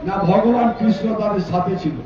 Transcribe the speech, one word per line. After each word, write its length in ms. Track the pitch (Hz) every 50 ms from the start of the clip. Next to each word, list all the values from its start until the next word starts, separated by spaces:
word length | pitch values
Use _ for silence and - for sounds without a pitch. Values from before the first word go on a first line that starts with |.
| -
না, 140 | 175 196 196
ভগবান 560 | 190 165 190 214 220 233 240 240 233 226 202 -
কৃষ্ণ 340 | 220 220 214 - - 220 220
তাদের 260 | 214 214 202 196 190
সাথে 380 | 170 - 165 180 180 185 190 175
ছিল। 140 | - 156 135 123 117